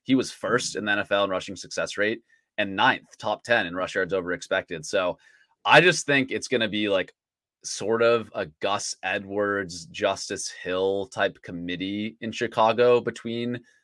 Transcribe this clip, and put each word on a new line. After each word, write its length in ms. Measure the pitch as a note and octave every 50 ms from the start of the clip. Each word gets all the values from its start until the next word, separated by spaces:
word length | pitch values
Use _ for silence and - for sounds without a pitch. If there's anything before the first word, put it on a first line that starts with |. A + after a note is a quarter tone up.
| -
he 120 | - C3
was 140 | B2+ - -
first 440 | - - - G2 A#2 - - - -
in 80 | - G#2
the 80 | G#2
N 80 | G2+ G#2
F 120 | G2 - G2+
L 100 | G2+ G2+
in 60 | F#2+
rushing 260 | F#2 F#2 - G2+ F#2
success 400 | - - E2+ - F2 E2 - -
rate 240 | G2+ G#2 G#2+ A#2 - _ _ _ _ _ _ -
and 180 | G#2+ G#2 G2 F#2+
ninth, 420 | G2+ A#2+ C3 G#2 - _ _ -
top 260 | - - G#2+ G#2+ - -
ten 220 | A#2+ A#2 A2+ F#2
in 100 | E2+ F2
rush 200 | F#2 F2+ - -
yards 180 | G2 F#2 E2+ F#2+
over 200 | F#2 E2+ F2+ F2
expected. 520 | E2 - - F#2+ F#2+ - - F2 D#2 D#2
So 320 | - G#2+ F#2+ F#2 F2+ E2 _ _ _ _ _ _ _ _ _ -
I 160 | G#2 C3 D#3
just 260 | E3+ F3+ D#3+ D#3 -
think 260 | C#3+ C#3+ C3+ B2+ -
it's 180 | G#2 A2 - -
gonna 180 | B2+ A2+ A2
be, 220 | G2 G#2 G#2+ G#2 G2+
like, 240 | G2 F#2 F2+ - _ _ _ _ _ _ _ _ _ _ -
sort 380 | - - - G2 G#2+ A2+ A2+
of 280 | A#2 A#2 A#2 A2+ G#2 - -
a 120 | A2 F#2 D2+ - -
Gus 360 | G#2 G2 G2+ G2 - - - - -
Edwards, 840 | F#2 G2 G#2 G2 G2 G2 G#2 G2+ G2+ G2+ G2+ F#2+ E2 F2 E2+ E2
Justice 640 | - - G2 G#2 G2 F#2+ - - - G2+ F#2+ - -
Hill 580 | - - - F2+ F#2 F#2 F#2+ G2 G2 G2 F#2+
type 340 | - - A2 G2+ F#2 - - -
committee 720 | G#2+ F2+ E2+ F2 F2+ F2+ E2+ F#2 G2 G2+ G#2 G#2+ A2+ - -
in 120 | A#2 A2
Chicago 680 | G#2+ - A#2+ A2+ - A#2 A2 A2+ A2+ A#2 A#2+ B2 B2 A#2+
between, 640 | A2+ A#2 A2+ - - A2+ A#2 A#2+ A#2+ A#2+ B2 B2 _ _ _ _